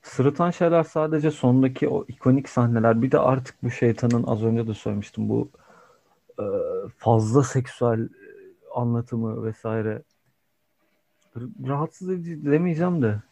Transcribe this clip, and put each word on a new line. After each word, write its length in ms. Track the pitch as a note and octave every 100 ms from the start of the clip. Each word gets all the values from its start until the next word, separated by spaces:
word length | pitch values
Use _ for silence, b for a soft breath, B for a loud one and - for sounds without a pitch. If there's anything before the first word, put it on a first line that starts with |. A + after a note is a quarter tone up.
Sırıtan 500 | - - C3+ D3 F3
şeyler 320 | E3+ E3+ E3+
sadece 480 | D#3+ D#3+ D#3 D#3 D#3
sondaki 580 | D3+ B2+ B2+ C3 C3 D3
o 160 | C#3+ -
ikonik 420 | - C3 C3+ C3+
sahneler. 520 | - A#2+ A#2 A#2 A2+
Bir 100 | C3
de 80 | D3
artık 440 | C3+ C3 B2+ -
bu 60 | B2+
şeytanın, 520 | - A#2+ A2+ A#2+ A#2+
az 200 | - A#2
önce 240 | A2+ A2+ A2+
de 60 |
söylemiştim, 560 | G#2 - G#2 G#2 - G#2+
bu, 200 | A2 A#2+ _ b b b b b b _ -
e, 40 | G2+ G2 E2+ F#2 G2 -
fazla 460 | A2+ A2+ A2 B2+
seksüel, 560 | B2+ C3 B2+ - A#2+ A2+
e, 40 | A2+ - - - - _ - C#3
anlatımı 680 | A#2+ A#2 A#2 A#2 A2+ A2+ A2
vesaire. 560 | A2 A#2 A2 A2 A2 - _ _ _ _ _ _ _ _ _ _ _ _ A#2
R-, 300 | B2 - C3
rahatsız 400 | C#3 E3 _ F#3
edici 360 | F#3 E3+ D#3 D3
demeyeceğim 560 | D3 F3+ D#3+ F3+ F3
de 200 | A#2 G#2 -